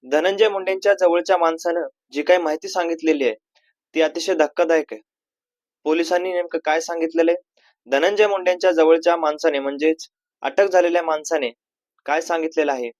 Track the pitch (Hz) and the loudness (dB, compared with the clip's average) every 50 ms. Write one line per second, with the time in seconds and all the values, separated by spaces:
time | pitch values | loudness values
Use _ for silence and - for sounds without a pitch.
0 | _ 127 139 151 165 185 196 196 220 220 202 196 185 185 190 190 - 202 202 190 | _ 0 -2 0 2 0 2 2 2 2 2 -2 -4 -4 -4 0 0 0 2 2
1 | 180 175 170 175 170 - 190 175 170 165 165 165 - 175 170 170 160 135 _ _ | 2 2 2 2 0 0 0 2 2 0 0 -2 -4 -4 -4 -4 -4 -8 _ _
2 | _ _ 135 143 147 147 180 180 170 156 151 156 - 190 - 190 175 170 165 165 | _ _ -6 -6 2 2 2 2 2 -2 -4 -4 -8 -8 -6 -4 -2 -4 -4 -2
3 | 160 156 160 143 135 120 110 - _ _ _ _ _ _ _ _ _ _ _ 160 | 0 0 0 2 0 -2 -2 -4 _ _ _ _ _ _ _ _ _ _ _ 0
4 | 160 156 156 170 160 190 185 160 151 147 _ - 175 160 165 160 147 - 110 107 | 0 0 -2 -6 -4 -4 0 0 0 0 _ -2 0 2 2 0 0 -4 -12 -18
5 | _ _ _ _ _ _ _ _ _ _ _ _ _ _ _ _ _ 151 156 165 | _ _ _ _ _ _ _ _ _ _ _ _ _ _ _ _ _ -2 0 0
6 | 170 160 180 175 180 185 180 175 175 170 - 160 _ 156 156 165 165 - 170 170 | 0 0 -2 -2 -2 -2 -4 -4 -4 -4 -6 -6 _ -2 -2 -2 -2 -6 -4 -4
7 | 165 160 165 165 165 165 170 180 _ _ _ _ _ _ _ _ _ 120 131 139 | -4 -2 0 2 2 2 2 0 _ _ _ _ _ _ _ _ _ -2 0 2
8 | 160 185 208 202 214 208 202 190 180 180 180 175 190 185 170 160 160 156 165 165 | 2 2 2 2 2 2 2 0 0 -2 -2 2 2 2 4 4 6 6 4 4
9 | 160 190 170 170 160 151 151 151 - 165 147 139 139 139 143 139 151 160 160 165 | 4 0 0 2 0 -2 -2 0 -2 -2 -2 0 -4 -4 -4 0 0 0 0 0
10 | - _ _ _ _ _ _ _ - 139 135 - 202 196 180 185 175 175 170 175 | -6 _ _ _ _ _ _ _ -10 -4 0 0 0 4 4 2 2 4 0 0
11 | 170 165 156 156 151 - 165 156 139 117 117 _ _ _ _ _ _ _ _ _ | 0 0 -4 -4 -4 -4 -4 -4 -4 -4 -8 _ _ _ _ _ _ _ _ _
12 | _ - 147 160 165 - 175 165 160 160 160 160 151 143 139 127 123 117 117 _ | _ -2 -2 -2 -2 -2 -4 -2 -2 -2 -2 0 0 0 -2 -4 -6 -10 -10 _